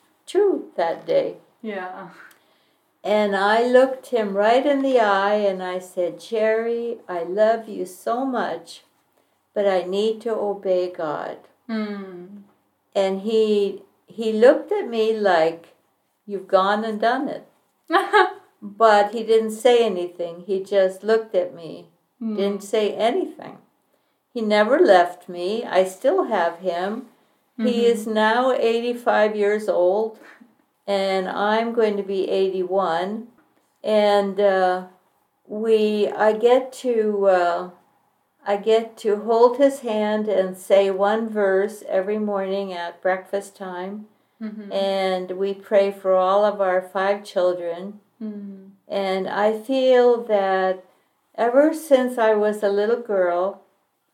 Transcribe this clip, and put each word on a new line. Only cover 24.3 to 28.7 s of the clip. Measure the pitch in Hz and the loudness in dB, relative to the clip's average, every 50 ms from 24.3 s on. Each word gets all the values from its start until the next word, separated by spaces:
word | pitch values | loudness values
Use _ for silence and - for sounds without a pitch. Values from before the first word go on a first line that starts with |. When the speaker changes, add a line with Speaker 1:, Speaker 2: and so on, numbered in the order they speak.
| _ | _
Speaker 1:
He | 240 | -6
never | 220 214 208 208 214 214 262 320 | -2 0 2 2 4 4 4 4
left | 359 233 196 180 175 175 - - - - | 6 8 8 6 6 4 0 -8 -16 -14
me. | 180 175 175 185 214 233 - | -10 -8 -6 -4 -4 -6 -6
I | - - 180 190 | -2 0 0 0
still | 185 - - - 262 359 392 294 | 0 -2 -2 -2 0 0 0 0
have | 240 226 190 170 170 165 - | 0 -2 -2 -2 -2 -4 -4
him. | 185 185 170 175 185 196 214 254 - - _ _ _ _ _ _ _ _ _ - | -6 -6 -4 -4 -4 -6 -6 -8 -12 -16 _ _ _ _ _ _ _ _ _ -4
He | 220 | -2
Speaker 2:
Mm-hmm. | - 233 226 233 233 233 | -2 0 2 2 2 2
Speaker 1:
is | 208 214 | 0 -2
now | 226 214 214 214 220 226 247 254 262 247 | -2 0 2 2 2 2 2 2 0 0
eighty-five | - 226 233 | 0 0 0